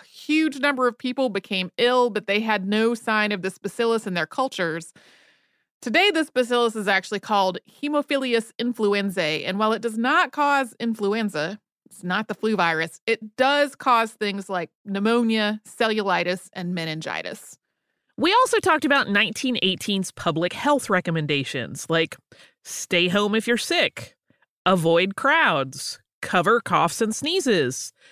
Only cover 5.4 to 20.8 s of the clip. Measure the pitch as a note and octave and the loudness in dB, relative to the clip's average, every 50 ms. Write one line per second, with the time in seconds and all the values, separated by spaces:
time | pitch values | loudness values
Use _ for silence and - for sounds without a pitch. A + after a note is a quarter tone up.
5.4 | _ _ _ _ _ _ _ _ - B3 A3 E4 F#4+ G#4 D#4 D#4+ D#4 - - B3 | _ _ _ _ _ _ _ _ -8 0 2 4 4 4 2 2 -2 0 0 -2
6.4 | B3+ A3+ B3 A#3+ A#3+ A3+ A3 A3 G3 G3+ G3 F#3+ F#3 - G#3+ G3 - - G#3+ G3+ | 0 2 2 2 2 0 0 -2 0 0 0 0 0 -2 -6 -8 -4 0 2 2
7.4 | F#3+ F#3 F3 - - _ _ - - D4 D4+ D4 C#4+ - D4 C#4 C4 B3+ A#3 A3+ | 2 2 0 -4 -10 _ _ -8 -6 -2 -2 -2 0 0 -2 -2 0 0 0 0
8.4 | A3 - - - A#3+ B3 A#3+ - G#3+ G3+ G3+ G3+ G3 G3+ F3 F#3+ E3 D3+ D#3 D3+ | -2 -4 -6 -6 -4 -4 -2 0 0 0 2 0 0 -2 -2 -2 -2 -2 -2 -2
9.4 | - E3 F#3 G3+ A3 G#3+ A3 G#3+ A3 A#3 A3 A3 A#3 B3+ D4+ F4 F4 C4 - D4 | -4 -4 -4 -2 0 0 0 -2 -4 -4 -4 -2 -2 0 2 2 0 0 0 0
10.4 | D4 C#4+ C#4+ C#4 C4+ A3+ - _ A#3 A#3 A3 - G#3 G3 G#3 A#3 A3 G3+ F3+ D3+ | 0 2 2 0 0 -2 -6 _ -4 -4 -4 -2 -2 -2 0 0 -2 -2 -2 -4
11.4 | D3+ E3+ G#3 G#3 - _ _ _ _ _ - - - F3 F3+ G#3 A3 - G#3+ - | -4 -4 -6 -10 -16 _ _ _ _ _ -20 -12 -6 -4 -4 -4 -4 -4 -6 -4
12.4 | - A3 A3 F#3+ F3 E3+ E3 D#3 E3 E3+ - - _ - A3+ - A3 G#3+ - - | -2 -2 0 2 2 2 2 0 -2 -4 -8 -6 _ -2 -2 -2 -2 -10 -2 0
13.4 | B3+ C4+ C#4+ C#4+ D4 C#4 - - - C4+ B3 A3+ A3+ A3 - _ A3 G3+ F#3+ G3+ | 2 4 4 4 2 0 0 -4 0 2 4 4 2 0 -2 _ -4 -4 -4 -4
14.4 | F#3+ - G3 F3+ E3+ - _ _ _ G3+ G3 G3 G3+ A3 A#3 A#3+ A#3+ A3 A3 A3 | -6 -6 -4 -4 -6 -6 _ _ _ -6 -4 0 2 2 4 4 4 2 2 2
15.4 | G#3+ G#3 G#3+ G#3 - - - - A#3 A3 G#3+ G#3+ G3+ G3 F#3 F3 F3 F3+ F3+ F3+ | 2 0 -2 -4 -8 -16 -4 -2 0 0 2 0 0 0 0 0 0 0 -2 -4
16.4 | - - - - F3 F3 F3+ F3 D#3+ D#3+ D#3 D#3+ - - - E2 E2+ F2+ - - | -6 -12 -12 -8 -6 -4 -4 -4 -4 -4 -6 -6 -6 -6 -6 -6 -6 -8 -10 -12
17.4 | - - - - _ _ _ _ _ _ _ _ _ _ _ - A#3+ E4+ G4+ B4 | -14 -20 -20 -20 _ _ _ _ _ _ _ _ _ _ _ -2 0 2 4 4
18.4 | B4+ - - G#4+ - F#4+ D#4+ D4+ - C4+ C#4+ C#4 - - G3+ G3+ A3 F3+ - - | 4 4 2 2 2 2 2 2 2 2 2 2 2 0 0 0 0 -2 -4 -4
19.4 | - B3+ A#3+ - - G3 - - - - G3+ F#3+ F#3 - - - - F3 D3+ D#3+ | -4 -2 -2 0 0 -2 -2 -2 -4 -4 -2 -2 -4 -6 -8 -4 -4 -2 0 0
20.4 | F3 F3+ - - - C#4+ D4 C4 | -2 -2 -4 -2 0 2 2 2